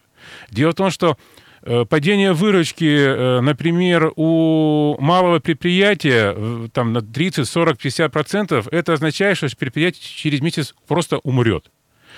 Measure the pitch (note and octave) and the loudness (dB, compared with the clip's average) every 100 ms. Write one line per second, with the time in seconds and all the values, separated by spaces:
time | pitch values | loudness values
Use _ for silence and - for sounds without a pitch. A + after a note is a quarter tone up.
0 | _ _ - - - G#2 D#3 D#3+ F#3+ - | _ _ -20 -20 -10 -2 -2 0 -2 0
1 | F3 - _ - _ _ - A#2+ A2+ D#3 | -2 -2 _ -20 _ _ -2 -2 2 0
2 | D#3 G3+ G3 D#3+ G#3+ G3 D#3 - D#3+ D3 | 2 2 2 2 2 2 0 0 2 4
3 | C#3 B2 B2+ B2+ C3 C3+ E3 E3+ F3+ E3+ | 2 2 0 2 0 0 -2 0 2 2
4 | D#3+ - D#3+ E3 D#3+ D#3+ D#3 D3+ D3 C#3+ | 0 0 0 2 2 2 2 2 0 0
5 | C#3+ F3+ F3+ E3 - D3+ F3 F#3 G3+ F#3+ | 2 2 2 2 0 -2 0 2 2 2
6 | D3 A#2 G2+ F#2 A2 A#2 A2+ C3+ A#2 A#2 | 2 2 2 -2 -6 -6 -6 -4 -2 -2
7 | G#2+ A#2+ F3+ - A#2+ E3+ D#3+ B2+ C#3 - | -4 -4 -4 -2 -4 0 0 0 -4 -2
8 | D3+ D#3 D3 G3+ G3 C3+ G2+ E3 E3+ D#3 | -2 -2 -2 -4 -2 -2 -2 -4 -2 -2
9 | D#3 - G3+ F3+ C#3+ - C3 D3 F3 - | -2 0 0 0 -4 -6 -6 -2 -2 -4
10 | - - D#3+ C#3+ D#3+ D#3+ C#3 - - D#3 | -14 -8 -4 -2 -2 -4 -8 -12 -4 -4
11 | - D3 C#3+ B2+ A2+ E2+ - _ _ _ | -2 -4 -2 2 2 0 -6 _ _ _
12 | _ | _